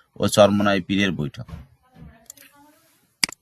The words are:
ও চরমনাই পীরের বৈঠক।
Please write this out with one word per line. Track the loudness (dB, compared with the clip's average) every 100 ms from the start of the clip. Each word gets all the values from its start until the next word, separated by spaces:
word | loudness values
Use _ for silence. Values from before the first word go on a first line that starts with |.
| _ -4
ও | -2
চরমনাই | 4 4 4 0 -2
পীরের | -2 0 0
বৈঠক। | -2 -6 -10 -18 -18 -20 _ _ -20 -20 -20 -20 -20 -20 -20 -20 _ _ _ _ -8 -8 -8